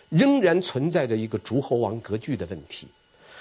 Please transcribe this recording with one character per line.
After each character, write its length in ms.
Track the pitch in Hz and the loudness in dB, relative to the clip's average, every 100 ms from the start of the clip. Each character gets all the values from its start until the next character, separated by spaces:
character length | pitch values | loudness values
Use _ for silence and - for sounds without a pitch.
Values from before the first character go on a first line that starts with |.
| - | 0
仍 320 | 160 277 277 | 4 6 6
然 220 | 185 175 | 4 2
存 280 | 180 127 156 | 0 -2 0
在 160 | 165 127 | 0 0
着 100 | 110 | -2
一 120 | 110 | -2
个 100 | 107 | -6
诸 220 | - 135 | -2 -2
侯 160 | - 120 | 0 0
王 240 | 107 113 | 0 -4
割 180 | - 107 | -6 -6
据 180 | 156 113 | -4 -6
的 100 | 85 | -6
问 200 | 85 71 | -10 -14
题。 220 | - 67 _ _ _ - - | -16 -18 _ _ _ -20 -20